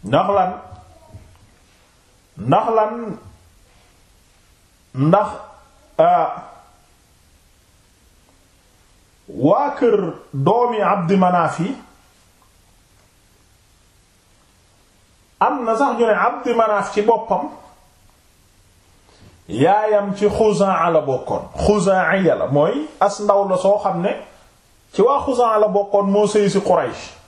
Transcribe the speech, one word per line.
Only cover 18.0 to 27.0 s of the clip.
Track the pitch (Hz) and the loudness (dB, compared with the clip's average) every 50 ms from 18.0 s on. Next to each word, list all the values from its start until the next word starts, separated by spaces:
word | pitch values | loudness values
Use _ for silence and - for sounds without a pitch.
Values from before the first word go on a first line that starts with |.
| _ _ _ _ _ _ _ _ _ _ _ _ _ _ _ _ _ _ _ _ _ _ _ _ - - _ _ _ - | _ _ _ _ _ _ _ _ _ _ _ _ _ _ _ _ _ _ _ _ _ _ _ _ -20 -20 _ _ _ -12
yaayam | 165 113 135 170 196 214 214 214 214 202 202 202 190 | -2 0 2 4 4 2 2 2 0 0 0 -2 -4
ci | - 202 202 | 0 0 0
Xuzaa | - - 226 214 202 - 196 196 185 165 165 175 | 2 2 2 2 2 2 0 0 0 0 0 2
la | 165 156 | 2 0
bokkoon. | 147 131 131 - - - 104 - - - - | 0 0 -4 -4 -4 -6 -8 -8 -8 -10 -10
Xuzaa'iya | - 170 196 208 208 175 190 190 185 175 160 175 196 190 160 131 | -2 2 2 2 2 4 2 2 2 2 0 0 2 2 2 2
la, | - 147 | 0 -2
mooy | 135 135 143 147 175 226 277 311 - - - | 0 2 2 2 2 0 -4 -8 -10 -2 0
as | 185 202 - - | 0 0 0 -2
ndaw | 208 202 196 202 202 196 | 0 2 2 2 2 0
la | 185 | -2
soo | 180 - 196 202 208 - | 0 2 2 2 2 0
xam | 196 180 170 | -4 -4 -2
ne | 175 214 254 - - - - _ _ _ _ _ _ _ _ _ _ _ _ | -4 -4 -4 -6 -12 -18 -20 _ _ _ _ _ _ _ _ _ _ _ _
ci | - | 2
waa | 196 247 277 277 - | 2 2 2 0 0
Xuzaa | - 254 233 240 226 220 208 | -2 0 0 2 2 2 2
la | 214 | 2
bokkoon, | 208 185 202 202 202 202 202 196 196 | 2 2 -2 -2 0 0 0 0 2
moo | 196 208 208 | 2 2 2
sëy | 202 208 214 208 196 | 2 2 2 2 2
si | - 196 | 0 0
Quraysh | 190 - 180 160 143 120 - - | 0 2 0 0 0 -2 -8 -12